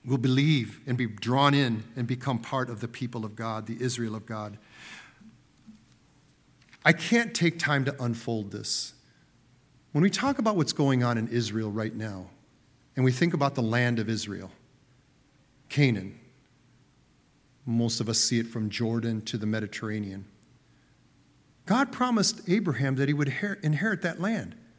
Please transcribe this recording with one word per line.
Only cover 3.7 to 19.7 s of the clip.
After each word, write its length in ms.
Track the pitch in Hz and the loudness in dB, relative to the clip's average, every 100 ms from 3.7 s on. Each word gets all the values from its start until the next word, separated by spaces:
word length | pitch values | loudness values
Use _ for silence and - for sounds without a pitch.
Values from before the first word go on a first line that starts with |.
| 113 | -4
Israel 360 | 127 117 113 110 | -4 -2 -4 -6
of 100 | 110 | -8
God. 320 | 110 107 104 - - - - - _ - - _ _ - - _ - _ _ _ _ _ _ _ - | -8 -8 -12 -20 -20 -18 -18 -20 _ -20 -20 _ _ -20 -20 _ -20 _ _ _ _ _ _ _ 2
I 80 | 156 | 4
can't 400 | 165 - 233 233 | 4 4 2 2
take 240 | - 170 165 | 2 0 2
time 280 | 151 139 | 0 0
to 180 | 135 139 | 0 -2
unfold 480 | 120 113 - 113 101 | -4 -4 -4 -4 -4
this. 440 | - - - - - _ _ _ _ _ _ _ _ _ | -8 -6 -6 -6 -14 _ _ _ _ _ _ _ _ _
When 100 | 143 | 2
we 80 | 190 | 2
talk 300 | - 269 277 | 2 -2 0
about 160 | 220 202 | 0 2
what's 160 | 147 | 0
going 320 | - 139 131 | 2 2 4
on 140 | 123 117 | 2 0
in 100 | 113 | 0
Israel 420 | 117 110 107 110 | -2 0 -2 -2
right 240 | 104 110 | -2 -4
now, 360 | 110 110 98 90 - _ _ _ _ _ - | -4 -8 -8 -14 -20 _ _ _ _ _ 2
and 80 | |
we 80 | 131 | 2
think 200 | 127 170 | 4 2
about 220 | 165 139 | 2 0
the 80 | 135 | 2
land 380 | 113 120 123 117 | 0 2 2 2
of 80 | 107 | 0
Israel, 420 | 110 104 92 95 - _ _ _ _ _ _ _ _ _ _ _ | -2 -4 -10 -12 -18 _ _ _ _ _ _ _ _ _ _ _
Canaan, 500 | - 139 104 98 - - _ _ _ _ _ _ _ _ _ _ _ _ _ | 2 4 2 -6 -14 -20 _ _ _ _ _ _ _ _ _ _ _ _ _
most 360 | 123 117 117 - | -2 2 2 0
of 80 | 113 | 0
us 100 | 113 | 2
see 220 | - 120 | 2 2
it 80 | 113 | 0
from 220 | 117 107 | -4 -4
Jordan 520 | - 113 117 117 110 | -2 0 0 0 -2
to 160 | 107 113 | -4 -4
the 80 | 107 | -2
Mediterranean. 800 | 110 104 | -2 -4